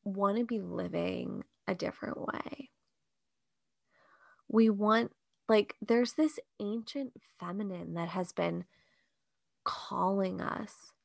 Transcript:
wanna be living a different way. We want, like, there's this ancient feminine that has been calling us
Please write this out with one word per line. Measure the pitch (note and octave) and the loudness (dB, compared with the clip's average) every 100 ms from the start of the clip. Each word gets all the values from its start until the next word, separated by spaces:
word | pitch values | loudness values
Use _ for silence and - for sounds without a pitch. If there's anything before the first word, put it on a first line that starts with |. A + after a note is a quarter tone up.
wanna | - F#3+ G3 G#3+ | -4 0 2 2
be | A#3 A3+ | 0 -2
living | F#3 - F3+ E3+ F3 - - G3 - _ - | -4 -6 -4 -2 -2 -2 -4 -6 -10 _ -6
a | |
different | F3+ - - - - | -4 -4 -6 -8 -6
way. | - - - - C4+ _ _ _ _ _ _ _ _ _ _ _ _ _ _ _ - - _ | -6 -6 -8 -10 -16 _ _ _ _ _ _ _ _ _ _ _ _ _ _ _ -20 -20 _
We | A3 A3 | 6 6
want, | G3+ G#3 A3 A#3 _ _ _ - | 6 4 4 2 _ _ _ 4
like, | A3 G#3 - | 4 4 -4
there's | G#3 A#3 A#3+ | 2 2 2
this | - D#4 - - _ | 2 0 0 -14 _
ancient | G3+ A3+ A3 C#4+ C4 - _ _ | -6 -4 -6 -8 -8 -12 _ _
feminine | F3 F#3+ G#3 F3+ E3+ | -8 -4 -4 -6 -6
that | E3 E3+ | -4 -4
has | F3+ F3+ | -2 -4
been | - E3+ E3+ F3 _ _ _ _ _ _ _ _ _ | 0 0 0 -8 _ _ _ _ _ _ _ _ _
calling | - - - F#3+ F3+ G3 F#3+ F#3 | -6 -6 -6 0 2 2 0 -2
us | - - G#3+ - - _ | -4 -4 -8 -14 -20 _